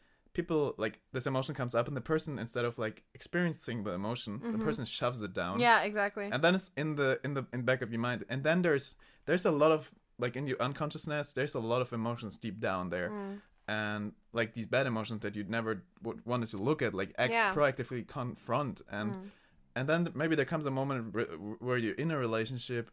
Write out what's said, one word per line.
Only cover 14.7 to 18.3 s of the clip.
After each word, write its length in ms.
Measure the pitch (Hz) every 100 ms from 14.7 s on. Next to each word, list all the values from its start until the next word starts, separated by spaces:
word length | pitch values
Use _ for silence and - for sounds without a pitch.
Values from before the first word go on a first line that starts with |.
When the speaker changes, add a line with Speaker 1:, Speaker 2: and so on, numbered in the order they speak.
| 123 139
Speaker 1:
emotions 360 | 110 110 107
that 120 | 107
you'd 160 | 104 98
never 320 | 113 110 104 - -
w-, 220 | 113 76
wanted 260 | 117 123 113
to 80 | 98
look 220 | 117 156
at, 140 | 127
like, 180 | 95 98 -
act 140 | 123
Speaker 2:
Yeah. 200 | 233 208
Speaker 1:
proactively 540 | 160 143 127 117 123 101
confront, 760 | 135 123